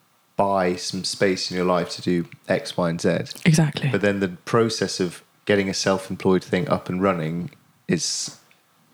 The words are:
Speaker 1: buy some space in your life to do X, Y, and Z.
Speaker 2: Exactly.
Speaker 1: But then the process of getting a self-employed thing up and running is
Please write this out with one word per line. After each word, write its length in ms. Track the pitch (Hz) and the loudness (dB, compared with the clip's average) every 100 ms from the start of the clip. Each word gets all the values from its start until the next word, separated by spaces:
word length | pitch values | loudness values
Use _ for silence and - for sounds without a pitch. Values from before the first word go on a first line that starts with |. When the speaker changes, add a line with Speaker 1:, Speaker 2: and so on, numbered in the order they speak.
| _ _ _ - | _ _ _ -2
Speaker 1:
buy 400 | 101 98 90 90 | 0 2 2 0
some 260 | - 95 | -4 -6
space 460 | 90 - 101 92 - | -6 0 2 2 -2
in 60 | 90 | 0
your 100 | 90 | 2
life 240 | 90 87 | 2 0
to 120 | - | -4
do 240 | - 87 82 - - | -2 0 -2 -10 -4
X, 280 | 95 - - | -2 -2 -2
Y, 120 | 85 | -2
and 100 | 85 | 0
Z. 80 | 98 85 - - | 0 0 -4 0
Speaker 2:
Exactly. 440 | - 156 151 - 143 | 4 4 4 0 -2
Speaker 1:
But 100 | 104 | 2
then 180 | 101 101 | 2 2
the 80 | 95 | -2
process 680 | 90 - 117 113 - 95 - | -4 0 2 2 0 -4 -2
of 220 | 90 - - _ - | -4 -4 -20 _ 0
getting 220 | 101 95 | 2 2
a 60 | |
self-employed 680 | 92 - 95 - 92 98 92 | 0 0 0 -2 -2 2 2
thing 240 | - 92 87 | 2 -2 0
up 200 | 90 - | -2 -2
and 140 | 90 | 0
running 480 | 98 87 80 85 87 - _ _ - | 2 2 -2 -4 -6 -12 _ _ -4
is 500 | 87 - - - - _ _ _ _ _ | -2 -2 -6 -8 -12 _ _ _ _ _